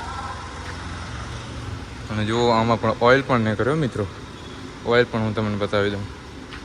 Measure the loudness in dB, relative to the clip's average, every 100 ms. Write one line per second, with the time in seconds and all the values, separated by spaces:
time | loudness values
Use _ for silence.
0 | -8 -8 -8 -8 -10 -10 -10 -10 -8 -8
1 | -8 -8 -8 -8 -8 -10 -8 -10 -10 -12
2 | -6 -2 0 4 6 6 4 4 2 4
3 | 8 6 6 2 4 2 2 2 0 -2
4 | -4 -6 -14 -14 -14 -12 -14 -8 2 4
5 | 4 2 0 0 0 0 0 2 2 0
6 | -8 -12 -14 -14 -14 -14